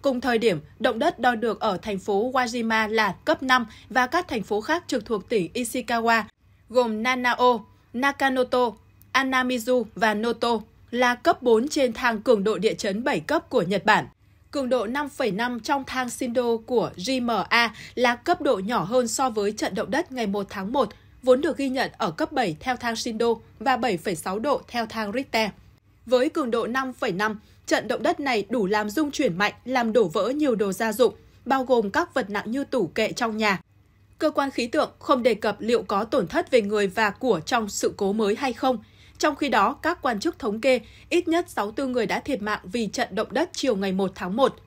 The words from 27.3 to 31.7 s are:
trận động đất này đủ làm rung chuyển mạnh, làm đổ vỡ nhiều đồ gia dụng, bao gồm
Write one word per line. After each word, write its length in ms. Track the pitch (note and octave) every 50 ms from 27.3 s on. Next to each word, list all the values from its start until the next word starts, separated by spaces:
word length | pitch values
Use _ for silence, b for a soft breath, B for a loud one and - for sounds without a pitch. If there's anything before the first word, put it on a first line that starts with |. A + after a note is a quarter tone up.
| G#3+ G#3+ b b b b b
trận 220 | - D#4+ - - -
động 140 | - -
đất 180 | A3+ D4+ F4+ -
này 240 | C#4+ C4+ B3 G#3 G#3 -
đủ 160 | A#3 B3+ G3
làm 240 | F3+ G#3+ G#3 G#3+ G#3
rung 200 | G3+ D#4+ D#4 D4
chuyển 280 | - - - - E3 F3
mạnh, 140 | G#3 G3+ - - _
làm 280 | A#3+ C4 B3+ A#3 A3+
đổ 120 | G#3 B3 G#3+
vỡ 240 | E3+ D#3 A3 F#3 A3+
nhiều 260 | C4+ D4+ D4+ C#4 A3+
đồ 180 | G3 G#3+ G3
gia 200 | F#3+ - A#3 A3+
dụng, 220 | G#3 G#3+ B3 G#3+ b b b b b b b
bao 200 | A#3+ C4+ C4+ B3+
gồm 260 | B3+